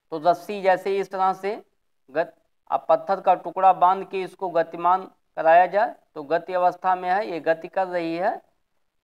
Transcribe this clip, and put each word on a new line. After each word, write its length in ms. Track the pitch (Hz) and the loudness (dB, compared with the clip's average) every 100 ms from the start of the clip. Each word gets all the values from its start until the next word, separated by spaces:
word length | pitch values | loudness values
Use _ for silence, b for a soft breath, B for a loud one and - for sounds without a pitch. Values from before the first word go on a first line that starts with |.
| _ | _
तो 100 | 160 165 | -2 0
रस्सी 360 | 170 - 202 | 0 -4 -2
जैसे 360 | 185 185 196 196 | 0 0 0 -4
इस 140 | 190 | -4
तरह 220 | 190 190 | -2 -2
से 300 | 185 196 240 - _ _ _ _ | -2 -6 -8 -12 _ _ _ _
गत-, 280 | 139 170 _ _ _ _ | -4 -4 _ _ _ _
अब 140 | - - | -6 2
पत्थर 320 | 165 160 190 | 0 2 -2
का 120 | 190 | 2
टुकड़ा 400 | 180 180 190 190 | 0 -2 2 2
बांध 340 | 170 175 190 190 | 4 2 2 -4
के 140 | 190 | -8
इसको 280 | 185 - 185 | -10 -8 -4
गतिमान 640 | 170 165 170 175 185 190 _ _ 170 | -2 -2 -2 0 0 -2 _ _ -2
कराया 300 | 160 170 185 | 4 6 6
जाए, 300 | 196 180 - _ 156 | 2 -2 -4 _ -16
तो 80 | |
गति 300 | 139 165 165 | -4 -4 -2
अवस्था 420 | 185 180 170 185 180 | 0 0 0 -2 -2
में 140 | 180 | -2
है, 220 | 190 220 | -2 -4
ये 80 | 165 | -4
गति 280 | 147 165 175 | -2 -2 -4
कर 200 | 190 190 | -4 -4
रही 280 | 175 165 165 | -4 -4 -4
है, 260 | 202 - - _ _ _ _ _ | -4 -4 -12 _ _ _ _ _